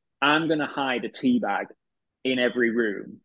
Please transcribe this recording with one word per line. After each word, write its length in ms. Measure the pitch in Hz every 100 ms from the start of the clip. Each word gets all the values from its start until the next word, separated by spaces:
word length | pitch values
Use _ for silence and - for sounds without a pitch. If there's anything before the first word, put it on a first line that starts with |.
| _ _
"I'm 280 | 139 156 160
gonna 180 | 156 139
hide 380 | - 135 120
a 40 | 107
tea 280 | - 131 123
bag 280 | 104 98 101 - _ _ _ _
in 140 | 131 127
every 300 | 123 120 117
room 500 | 113 113 98 - -